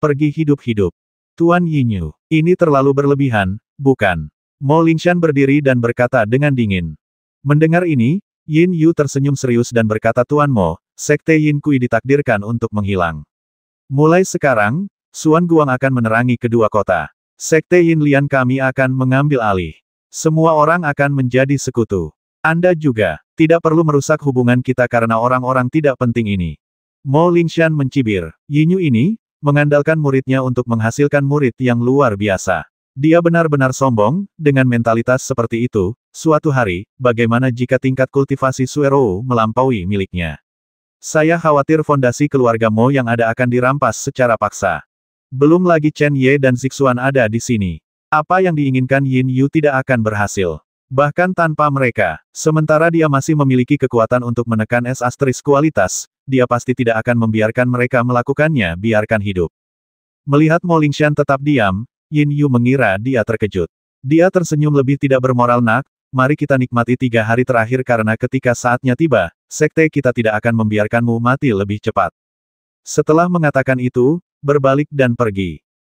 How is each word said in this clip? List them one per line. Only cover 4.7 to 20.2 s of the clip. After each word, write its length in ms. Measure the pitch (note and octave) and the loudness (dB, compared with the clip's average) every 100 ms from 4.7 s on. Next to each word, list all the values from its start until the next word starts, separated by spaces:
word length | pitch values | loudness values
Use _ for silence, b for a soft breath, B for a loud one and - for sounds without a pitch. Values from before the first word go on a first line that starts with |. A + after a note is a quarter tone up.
| D#3+ | 2
Lingshan 400 | E3 D#3+ F3 F3 | 2 2 0 0
berdiri 400 | E3 C#3 C#3 D3 | 0 2 2 2
dan 240 | C#3 B2 | 2 0
berkata 400 | A#2 - B2 B2+ | 0 0 0 0
dengan 320 | G#2+ B2+ D3 B2+ | 0 0 0 0
dingin. 400 | A2 F#2 D#2+ D2+ _ _ _ _ | 0 -2 -4 -10 _ _ _ _
Mendengar 400 | C#3 D3+ D#3+ E3+ | -2 2 2 2
ini, 400 | F3+ C3+ A#2 F#3+ - _ - | 0 0 0 -2 -6 _ -4
Yin 240 | D#3 F3+ | 0 2
Yu 240 | E3+ D#3+ E3 | 2 2 2
tersenyum 400 | C#3 C#3 C#3+ C#3 | -2 -2 -2 -2
serius 320 | B2+ A#2 A#2+ | -2 -2 0
dan 160 | A#2 | 0
berkata, 400 | A2 G#2+ A2+ B2 | 0 0 -2 -2
"Tuan 240 | A#2+ D3 D3 | 0 0 0
Mo, 320 | A#2 E2+ E2+ _ - | 0 0 -4 _ -8
Sekte 400 | - D3 - D#3 | -2 -2 2 2
Yin 240 | D3+ D3 | 2 -2
Kui 160 | D3+ C3+ | 0 0
ditakdirkan 640 | B2 A2+ B2 C#3+ C3+ G#2 | 0 -2 0 0 0 -2
untuk 320 | G2+ A#2 A2+ | -4 -4 -4
menghilang. 480 | G#2 G2 F#2 E2+ D2+ - _ _ _ _ _ - | -4 -2 -2 -2 -6 -14 _ _ _ _ _ -6
Mulai 320 | C3+ D#3 F3 | 0 2 2
sekarang, 640 | F#3+ F3 - A2+ G#2 D#3 G3+ _ _ | 0 -2 0 0 0 -2 -6 _ _
Suan 320 | - D#3 D#3+ | -4 2 2
Guang 240 | F3 D#3+ C#3+ | 4 2 2
akan 240 | B2+ C3+ B2+ | 0 0 0
menerangi 400 | A2+ A2+ B2 A#2+ | 0 0 0 -2
kedua 320 | A#2+ A#2 G#2+ | 0 0 2
kota. 400 | G#2+ F#2+ E2+ D2 _ _ - | 0 0 -2 -4 _ _ -14
Sekte 480 | - D#3+ - F3+ | -2 -2 2 2
Yin 160 | E3 D#3+ | 2 2
Lian 320 | D3 C#3 C#3+ | 2 2 0
kami 240 | C3+ B2 C3+ | 0 0 -2
akan 400 | C3 C3+ C3 C3 | -2 -2 -2 0
mengambil 480 | B2+ C3 D3 C3+ | 0 0 0 0
alih. 320 | G#2+ F#2+ E2 - _ _ _ | 0 -2 -4 -10 _ _ _
Semua 480 | - | -4